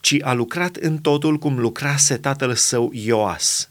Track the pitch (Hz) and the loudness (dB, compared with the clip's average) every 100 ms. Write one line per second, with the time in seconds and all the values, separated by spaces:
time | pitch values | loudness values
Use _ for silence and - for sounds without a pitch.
0 | - 147 135 123 117 175 180 175 160 156 | 2 0 0 0 0 -2 -4 -2 -4 0
1 | 156 143 156 151 151 131 117 - 143 143 | 2 2 2 0 0 0 -2 -2 -2 2
2 | 127 127 139 139 131 117 - 123 120 120 | 2 2 -2 -2 0 0 0 2 0 -2
3 | 107 113 104 85 - - - | 0 2 2 0 -2 -2 -6